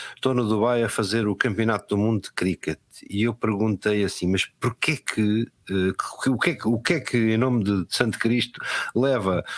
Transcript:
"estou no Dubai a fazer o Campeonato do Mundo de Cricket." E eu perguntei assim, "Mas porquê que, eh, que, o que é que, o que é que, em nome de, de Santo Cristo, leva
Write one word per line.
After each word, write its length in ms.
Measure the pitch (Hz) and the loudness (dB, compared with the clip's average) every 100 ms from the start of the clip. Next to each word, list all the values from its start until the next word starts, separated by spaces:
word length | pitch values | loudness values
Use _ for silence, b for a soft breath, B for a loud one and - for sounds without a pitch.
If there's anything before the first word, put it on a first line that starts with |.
| B | B
"estou 180 | B 131 | B 0
no 160 | 123 110 | 2 2
Dubai 360 | 107 117 120 | 2 2 2
a 40 | 110 | 0
fazer 380 | - 101 113 104 | 0 0 0 0
o 80 | |
Campeonato 600 | 98 123 101 113 104 - 104 | 0 -2 0 0 0 0 0
do 40 | |
Mundo 220 | 107 110 | 2 0
de 100 | - | -2
Cricket." 460 | - 92 - - - _ - - | -4 -2 -2 -4 -6 _ -20 -8
E 140 | 101 | -2
eu 100 | 117 | -2
perguntei 680 | 117 110 101 110 98 107 104 | 0 -2 0 0 0 0 0
assim, 260 | 95 - 90 | 0 -2 -2
"Mas 140 | 95 - - | 0 -2 -4
porquê 360 | 120 113 - 151 | -6 -4 -6 -6
que, 520 | - - 107 107 117 _ - | -4 -2 0 0 -2 _ -6
eh, 240 | 95 92 92 - - | -2 0 -2 -6 -4
que, 80 | 135 | -2
o 80 | 123 | 2
que 120 | - | 0
é 40 | |
que, 140 | - 110 | 0 -2
o 100 | 113 | 0
que 140 | - | 2
é 80 | 165 | 0
que, 160 | - 123 | 0 2
em 200 | 113 110 | 2 4
nome 280 | 131 123 | 2 2
de, 220 | 98 98 87 | 2 0 0
de 80 | |
Santo 260 | - 120 - | 0 0 0
Cristo, 400 | 113 120 - - B B B | 0 0 -2 -6 B B B
leva 500 | 113 135 127 95 90 - | 0 2 2 2 0 -2